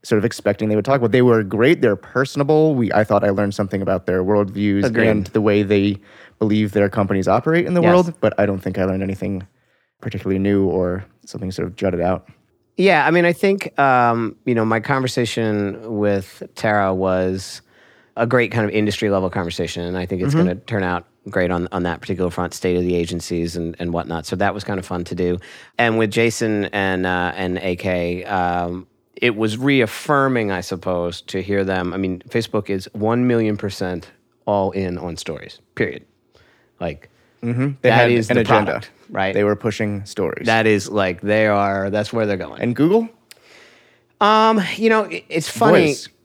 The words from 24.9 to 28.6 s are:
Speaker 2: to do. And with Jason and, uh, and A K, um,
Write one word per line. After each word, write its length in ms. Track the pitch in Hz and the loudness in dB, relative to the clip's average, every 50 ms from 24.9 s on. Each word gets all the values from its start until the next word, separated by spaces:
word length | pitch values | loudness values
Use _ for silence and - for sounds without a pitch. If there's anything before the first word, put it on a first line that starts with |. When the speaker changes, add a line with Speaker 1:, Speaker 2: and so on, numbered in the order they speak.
| 90 90 87 | -8 -8 -6
Speaker 2:
to 100 | - 90 | -8 -6
do. 240 | 87 90 87 87 87 - - - - - - _ | -4 -2 -2 -2 -4 -6 -14 -20 -20 -20 -10 _
And 220 | - 120 117 110 110 | 0 2 2 2 2
with 120 | 113 107 | 0 0
Jason 540 | 101 117 117 117 110 - 120 110 107 104 101 - | 2 2 0 0 0 -2 -2 -2 0 0 -2 -2
and, 320 | - 101 98 95 95 92 90 | -2 -2 0 0 0 0 0
uh, 280 | 92 90 90 90 90 - | 0 0 0 -2 -2 -4
and 220 | 92 95 90 90 92 | -4 -4 -4 -4 -4
A 180 | - 95 90 | -4 -4 -6
K, 480 | 87 95 98 90 90 87 87 87 90 90 | -4 -2 -2 -2 -2 -2 -4 -4 -6 -6
um, 600 | - 101 92 87 87 87 87 | -4 -2 -2 0 0 -2 -2